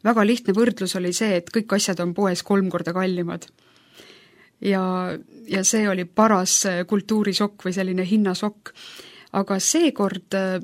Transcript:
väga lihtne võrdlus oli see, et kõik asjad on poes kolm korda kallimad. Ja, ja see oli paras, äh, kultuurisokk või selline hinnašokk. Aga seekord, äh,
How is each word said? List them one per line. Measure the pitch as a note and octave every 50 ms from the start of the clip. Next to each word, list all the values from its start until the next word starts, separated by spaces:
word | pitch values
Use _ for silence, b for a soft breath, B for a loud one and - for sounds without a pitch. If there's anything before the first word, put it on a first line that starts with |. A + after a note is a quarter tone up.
väga | - G#3+ A#3 A3+ G3+
lihtne | G#3 B3 A#3 - -
võrdlus | - - A#3+ A#3+ - - F#3+ F3+ - F#3+
oli | F3+ F3+
see, | F3+ - A3 G#3+ F#3+
et | E3+ F3 - -
kõik | A#3 G#3+ - G3
asjad | G#3 - - F#3 E3
on | F3 F3
poes | E3+ - G3+ F#3+ F3+ F3
kolm | - - G3+ G3 F#3+ F#3
korda | E3 F3 G#3 -
kallimad. | F3 F#3 F#3 F#3 F#3 F3 F3 E3+ E3+ E3+ - - _ B B B B B B B B B B B B B B B B B B B B _
Ja, | - G3+ G3 F#3+ F#3 F#3 F#3 F#3 F#3 F3+ D#3 D#3 - _ - - A3+
ja | G#3+ G3 G3 F#3
see | - - A3 G#3+ G3+
oli | F#3+ F#3 F3+
paras, | F3 _ - G#3+ A3+ G#3+ F#3 F#3 - - - -
äh, | G3 F3+ F3 F3+
kultuurisokk | - G#3+ G3+ G3 - A3 G#3+ G#3 G3+ F#3 - G#3 G3+ G3+ - -
või | F#3
selline | F3+ F#3+ F#3+ F#3 F3+ F#3 F#3
hinnašokk. | F3+ G#3+ G#3+ G#3 F#3+ F3+ - - G#3 G#3 _ _ - B B B B B B B B B B B B
Aga | - G3 G3 - G3+ F#3+
seekord, | - - - D#4+ E4+ D4 - - G3+ F#3+ F#3+ F#3+ - _ -
äh, | G3 F#3+ F#3+ F#3 F3+